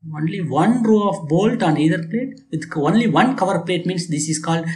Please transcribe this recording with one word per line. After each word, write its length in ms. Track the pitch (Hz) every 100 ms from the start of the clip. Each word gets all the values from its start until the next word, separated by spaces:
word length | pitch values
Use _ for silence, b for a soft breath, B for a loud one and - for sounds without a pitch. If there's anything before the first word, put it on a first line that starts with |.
| -
only 280 | 151 160 196
one 400 | 160 131 196 247
row 260 | 220 214 202
of 200 | - 147
bolt 340 | 160 214 240
on 160 | 180 151
either 280 | 156 180 165
plate 320 | 226 269 - _
with 200 | 156 - 160
only 320 | 143 208 240
one 260 | 160 254 269
cover 240 | 185 196
plate, 240 | 170 180 175
means 220 | 180 -
this 200 | 147 160
is 100 | 156
called 280 | - 170 160